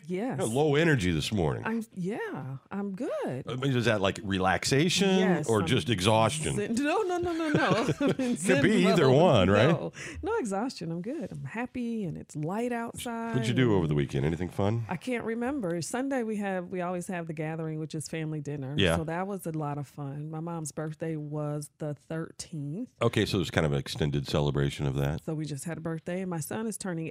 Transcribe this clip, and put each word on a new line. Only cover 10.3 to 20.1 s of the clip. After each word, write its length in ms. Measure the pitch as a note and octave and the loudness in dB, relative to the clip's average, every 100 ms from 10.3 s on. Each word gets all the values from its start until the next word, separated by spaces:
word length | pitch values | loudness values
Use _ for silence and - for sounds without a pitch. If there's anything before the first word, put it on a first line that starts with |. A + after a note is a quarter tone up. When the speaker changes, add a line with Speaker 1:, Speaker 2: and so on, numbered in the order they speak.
| A4+ | 0
Speaker 1:
exhaustion. 560 | A3+ F#3+ B3+ - E3 | -2 -2 -4 -6 -6
I'm 80 | E3+ | -6
good. 320 | G3+ D#4 - | -6 -6 -8
I'm 140 | D3 C#3 | -8 -8
happy 580 | A3 B3 B3+ A#3 A3+ | -8 -6 -6 -4 -4
and 140 | F3 D#3 | -4 -6
it's 180 | - D3+ | -10 -6
light 360 | D#3 G#3+ B3 | -4 -2 -2
outside 640 | A#3 A#3 - A#3+ A3+ A3+ A3+ | -4 -6 -8 -8 -6 -2 0
Speaker 2:
What'd 120 | A3 | 0
you 60 | |
do 180 | A#2+ A#2+ | 2 4
over 120 | G2 | 4
Speaker 1:
and 60 | D#2 | 2
Speaker 2:
the 40 | |
weekend? 320 | D2 C2+ C#2 D2 | 2 0 0 0
Anything 240 | E2 F2 | 0 -2
fun? 340 | - G2+ A#2 G#2+ | 0 0 0 -4
Speaker 1:
I 100 | - | -6
can't 280 | B3+ A#3 | -4 -4
remember. 560 | A3 A3+ B3 D4 F3 E3+ | -4 -4 -2 -2 -2 -4
Sunday 440 | - B3 C#4 C4+ | -4 -4 -2 -2
we 120 | A3 G#3 | -2 -4
have, 320 | G3+ F#3 F3+ | -2 -4 -4
we 140 | F3+ | -4
always 240 | F3 F3+ F3 | -4 -4 -4
have 200 | F3+ E3 | -6 -6
the 60 | |
gathering, 460 | D#3+ D#3 D#3+ D#3 D#3 | -4 -4 -4 -4 -4
which 140 | D#3 | -6
is 120 | D#3+ - | -8 -6
family 360 | D#3+ D#3 D#3 | -6 -4 -4
dinner. 320 | C#3+ D3 C3 G3 | -6 -6 -2 4
Speaker 2:
Yeah. 200 | F3+ E3 | 4 4
Speaker 1:
So 60 | |
that 220 | D#3+ E3+ F#3+ | 0 -4 -4
was 200 | F#3+ E3+ | -6 -6
a 60 | |
lot 260 | D#3 D3 D3 | -4 -4 -6
of 100 | C#3 | -8
fun. 420 | D3 C#3 | -10 -8